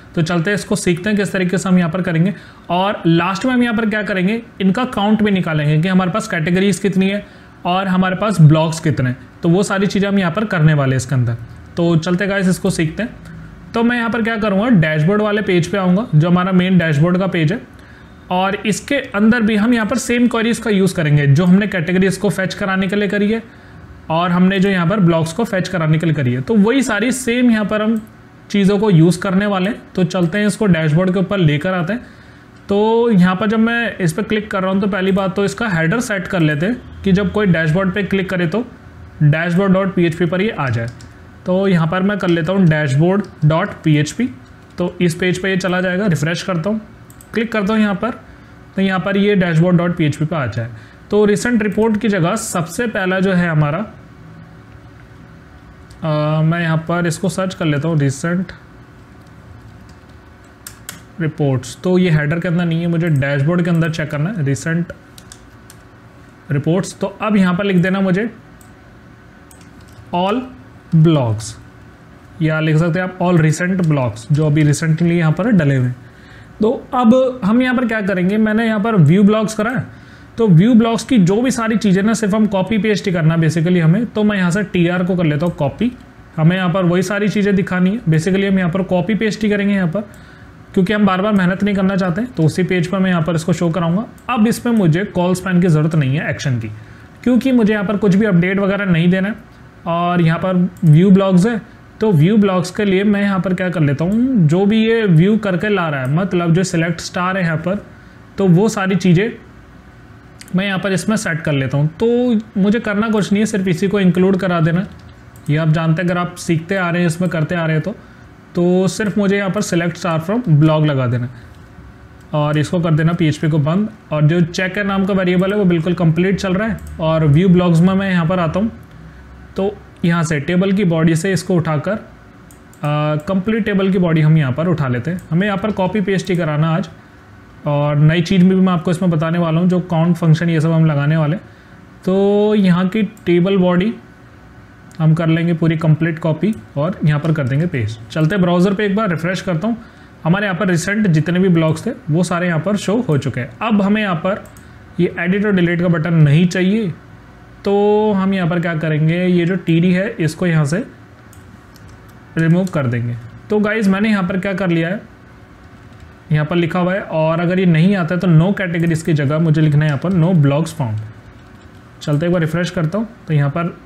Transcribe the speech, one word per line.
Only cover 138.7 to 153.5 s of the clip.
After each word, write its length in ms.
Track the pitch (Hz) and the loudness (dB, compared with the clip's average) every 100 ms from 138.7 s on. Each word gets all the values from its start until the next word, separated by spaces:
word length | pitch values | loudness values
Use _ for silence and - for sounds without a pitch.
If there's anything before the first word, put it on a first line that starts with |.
आपको 180 | 175 165 | 0 -2
इसमें 200 | 170 185 | 0 0
बताने 260 | 165 160 175 | 0 -2 -2
वाला 220 | 165 160 | 0 0
हूँ, 80 | 180 | 2
जो 100 | 180 | 0
count 360 | 175 165 170 165 | 0 0 2 2
function 340 | 165 156 170 | 2 2 2
ये 120 | 160 | 0
सब 100 | 160 | 0
हम 140 | 165 160 | 2 2
लगाने 320 | 143 143 160 | 2 0 0
वाले 180 | 147 185 | 0 -4
हैं। 80 | - - - - - - - | -8 -20 -20 -20 -20 -10 -2
तो 500 | 190 196 202 208 214 | 2 2 2 2 2
यहाँ 320 | 190 175 185 | 4 2 2
की 160 | 220 208 - - | 0 -4 -4 0
table 320 | 175 185 196 | 2 4 2
body 360 | 180 175 214 - - - - - - - - - - - | 2 2 0 -4 -14 -20 -20 -20 -20 -20 -20 -20 -18 -2
हम 140 | 160 | 2
कर 140 | 156 165 | 2 2
लेंगे 260 | 165 170 | 0 0
पूरी 240 | 165 165 165 | 0 0 0
complete 420 | 160 151 165 160 | 2 2 0 -2
copy 340 | 165 156 208 220 - 143 | -4 -2 -2 -4 -8 -6
और 220 | 156 208 | -4 -2
यहाँ 160 | 160 147 | -2 0
पर 140 | 160 | -2
कर 140 | 156 127 | -2 -2
देंगे 180 | 139 180 | -2 -2
paste। 440 | 135 107 - - | -2 -6 -8 -10
चलते 240 | 160 156 208 | -2 0 0
हैं 60 | |
browser 320 | 175 175 196 | 0 2 2
पे, 120 | 196 202 | 0 -2
एक 100 | 196 | 0
बार 140 | 220 | -2
refresh 320 | 160 175 185 | -2 -4 -6
करता 260 | - 160 214 | -4 -4 -4
हूँ। 100 | 226 - - - - | -6 -10 -20 -20 -8
हमारे 220 | 160 190 208 | -2 0 0
यहाँ 120 | 180 | -2
पर 80 | 196 | 0
recent 400 | 170 196 214 208 | -2 -2 -2 2
जितने 320 | 156 151 180 | 2 0 0
भी 100 | 190 | 2
blocks 360 | 165 160 156 226 | 2 2 -2 -6
थे, 60 | - - | -8 -2
वो 140 | 156 | -2
सारे 240 | 175 170 180 | 0 -2 -2
यहाँ 120 | 160 | -2
पर 180 | 175 202 | -2 -4
शो 220 | - 220 | -2 -2
हो 160 | 196 147 | 0 -2
चुके 240 | 131 123 | -2 -6
हैं। 160 | 120 | -10